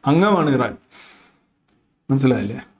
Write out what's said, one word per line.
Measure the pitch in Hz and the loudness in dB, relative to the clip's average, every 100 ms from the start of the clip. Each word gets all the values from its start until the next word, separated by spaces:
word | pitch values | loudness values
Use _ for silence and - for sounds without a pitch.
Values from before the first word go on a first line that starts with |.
| 135 | 2
അംഗമാണ് | 156 202 190 156 | 2 2 2 0
ഇറാൻ. | 131 117 95 _ - - - _ _ _ _ _ _ _ _ - | -2 -2 -8 _ -20 -20 -20 _ _ _ _ _ _ _ _ -4
മനസ്സിലായില്ലേ? | 135 131 113 101 123 - | 0 0 0 -4 -10 -16